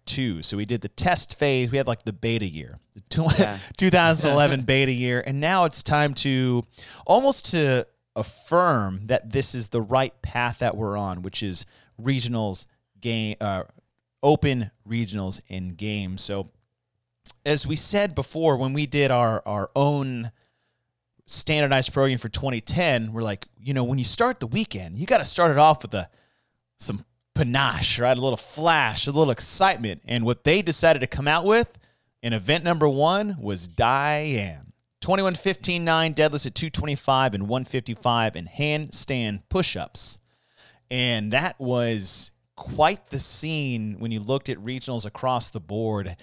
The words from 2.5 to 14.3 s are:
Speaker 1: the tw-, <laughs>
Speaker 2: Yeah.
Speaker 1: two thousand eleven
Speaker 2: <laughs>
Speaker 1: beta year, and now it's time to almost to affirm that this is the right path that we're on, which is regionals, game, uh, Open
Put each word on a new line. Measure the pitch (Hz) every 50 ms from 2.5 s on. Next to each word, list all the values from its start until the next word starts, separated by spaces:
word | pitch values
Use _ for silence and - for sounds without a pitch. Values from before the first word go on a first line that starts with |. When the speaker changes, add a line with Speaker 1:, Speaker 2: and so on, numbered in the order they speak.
| 76 78 67 62 - - - _ _
Speaker 1:
the | 95
tw-, | - _ - 156 165 160 -
<laughs> | -
Speaker 2:
Yeah. | 190 104 101 95 - - - -
Speaker 1:
two | 185 185
thousand | 170 180 165 165 160 156 156 147
eleven | 143 147 147 139 135 135
Speaker 2:
<laughs> | 120
Speaker 1:
beta | 135 131 135 135 131
year, | 127 120 127 123 123 123 -
and | 135 135 139
now | 151 165 190 185 175
it's | 156 - -
time | - - 151 147 147 143 127
to | - - 139 131 131 127 127 123 120 120 - _ - - - - - -
almost | - 185 240 269 277 269 - - -
to | 185 165 147 135 127 123 - - _ _ _ _ _
affirm | 110 110 - - - - - 165 175 180 170 139 117 101 95 92 95 107
that | 107 127 - - 110
this | 123 139 131 - -
is | 123 110 -
the | - 117
right | 110 104 131 131 135 - - _
path | - - - 123 120 117 117 -
that | 123 110 85
we're | 107 110 98 101 104
on, | 101 95 90 87
which | 90 95 - -
is | 107 98 90 - - - _ _ _ _ _ -
regionals, | 113 131 139 127 113 120 120 113 107 101 92 - - - _ _ _ _ _ 98
game, | 104 117 113 113 110 107 104 -
uh, | 110 101 95 92 - - _ _ _ _ _ _ _ _ _ _
Open | 135 143